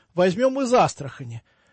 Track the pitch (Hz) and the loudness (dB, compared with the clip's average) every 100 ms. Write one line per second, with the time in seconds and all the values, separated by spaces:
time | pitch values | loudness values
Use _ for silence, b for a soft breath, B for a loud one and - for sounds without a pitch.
0 | _ 170 185 180 262 262 262 240 160 - | _ 0 0 2 0 0 2 2 2 -2
1 | 139 - 127 117 _ _ _ | -14 -12 -14 -14 _ _ _